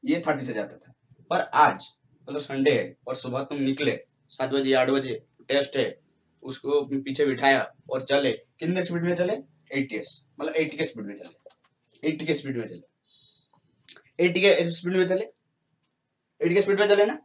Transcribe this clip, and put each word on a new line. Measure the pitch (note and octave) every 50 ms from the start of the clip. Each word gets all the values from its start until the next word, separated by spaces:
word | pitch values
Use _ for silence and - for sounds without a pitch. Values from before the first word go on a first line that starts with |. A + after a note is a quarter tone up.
| -
ये | B2+ D3+ F3 E3
थर्टी | D#3+ D3 C3+ B2+
से | B2 A2+
जाता | G#2+ G2+ - -
था। | - _ - - _ _ _ - _ - _
पर | E3 F#3
आज | - - - C#3+ D3+ - - - - - - _ _ _ _ _ _ -
अगर | C#3 -
संडे | - - C3+ C3+ C3+ D3+ C3+
है | A2 G2 - - _ _
और | B2 B2+
सुबह | - - B2 A#2+ C3 C#3
तुम | - D3 C#3+
निकले | C3+ C3 C3+ C3+ D3 B2+ - - - _ _ _ _ _
सात | - - C3 C3
बजे, | C3 C#3 C3+ C3 C3+
आठ | C3 B2+ B2+
बजे, | C3+ C#3 C3 B2+ A#2 A2 _ _ _ _ - _
टेस्ट | C3+ C#3+ C#3 - -
है, | C#3 A#2+ G#2 - - _ _ _ _ _ _ _ _ -
उसको | C3 C3 - - C#3 C#3+ D3 C#3+
पीछे | C3+ C#3 C3+ C3+ C3+ C3 C#3 D3
बिठाया | C#3 C3 A#2+ C#3 C#3 C3+ B2+ G#2+ - - _ _ -
और | C3 C3 C3
चले, | - C3+ C#3+ C#3 B2+ A2
कितने | - - _ _ _ D#3+ E3 F3+ F#3 F3
speed | E3+ F3 E3+ E3
में | F3 F3
चले? | E3 F3+ F3+ A3 C4+ - _ _ _ _ _ -
एटी | C#3 C3+ - A2
एस, | G#2+ G#2 - - - _ _ _ -
मतलब, | C#3+ D#3 -
एटी | D#3+ D#3+ C#3+ -
के | - D#3+
speed | - - A2+ G2+
में | G2+ G2+
चले, | - - - - _ _ - _ _ _ _ _ _ _ _ _ - - D#3
एटी | D#3 D3+ D#3+
के | D#3 D3+
speed | C#3+ - C#3 B2+
में | A#2+ A2
चले, | - F2+ E2+ - _ _ _ _ _ _ - - - _ _ _ _ _ _ _ _ _ _ _ - - - _ _ _ -
एटी | F3 F3+ E3+ F#3
के | F#3 G3 E3+ - E3+ E3+
speed | E3+ - F3+ F3 F#3
में | F#3+ F3+
चले, | F3+ F#3 F#3+ A3 - _ _ _ _ _ _ _ _ _ _ _ _ _ _ _ _ _ _ _ _ _ _
एटी | - E3+ F3
के | G3+
speed | G3 G3 G3+ G3
में | G#3+
चले | G#3 G3+ G3 G#3
ना? | A3 C#4 - _